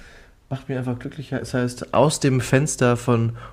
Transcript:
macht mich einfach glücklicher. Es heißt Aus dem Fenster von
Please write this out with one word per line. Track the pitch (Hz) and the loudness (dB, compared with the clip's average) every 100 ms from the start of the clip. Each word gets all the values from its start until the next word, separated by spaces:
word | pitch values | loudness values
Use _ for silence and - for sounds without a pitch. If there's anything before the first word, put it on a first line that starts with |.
| - - - _ - | -20 -20 -20 _ -12
macht | 131 - | -10 -6
mich | 127 | -6
einfach | 127 120 | -4 -6
glücklicher. | 139 143 127 131 | -8 -12 -8 -8
Es | - | -4
heißt | 131 123 123 - | -2 -2 -4 0
Aus | - 147 - | 4 4 4
dem | 143 131 | 2 2
Fenster | 113 135 151 - 123 120 | 2 2 2 2 2 2
von | - 117 113 117 - | 2 2 0 -4 -14